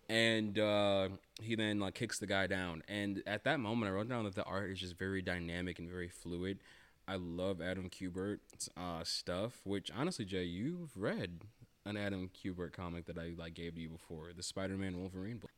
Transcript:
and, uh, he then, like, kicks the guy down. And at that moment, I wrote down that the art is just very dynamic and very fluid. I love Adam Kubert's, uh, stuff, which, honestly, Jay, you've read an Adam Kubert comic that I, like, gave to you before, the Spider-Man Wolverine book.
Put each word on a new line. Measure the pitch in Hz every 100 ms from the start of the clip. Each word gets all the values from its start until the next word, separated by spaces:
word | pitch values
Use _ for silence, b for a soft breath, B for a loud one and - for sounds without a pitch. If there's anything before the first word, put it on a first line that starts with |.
| -
and, | 113 113 110 107 101
uh, | 107 104 101 98 95 95 _ -
he | 110 110
then, | 107 104
like, | 98 -
kicks | 113 -
the | 95
guy | 98 92
down. | 95 90 82 -
And | 104 101 98 -
at | 104
that | 131 151
moment, | 104 120 104
I |
wrote | 95 113
down | 123
that | 104 98
the |
art | - 95 98
is | 92
just | 92 87
very | 95 95
dynamic | 92 90 85 85 90 85
and | 85
very | 90 87
fluid. | - 85 87 92 98 b b b b -
I | 95
love | 87 85 92 92
Adam | 85 92 92
Kubert's, | - 92 92 98 104 - - - -
uh, | 90 85
stuff, | 82 - - 90 113 - 95
which, | 98 -
honestly, | 92 156 180 101
Jay, | 95
you've | 90 87 127 175 165 92
read | 110 208 98 82 104 - - _ 101
an | 104
Adam | 101 98 92
Kubert | - 95 90 85
comic | 90 90 87 82
that | 85
I, | 85 85
like, | 82
gave | 82 85 82
to |
you | 82
before, | 80 - 80 82
the | 87
Spider-Man | 87 - 95 95 95 90
Wolverine | 92 92 95 120
book. | -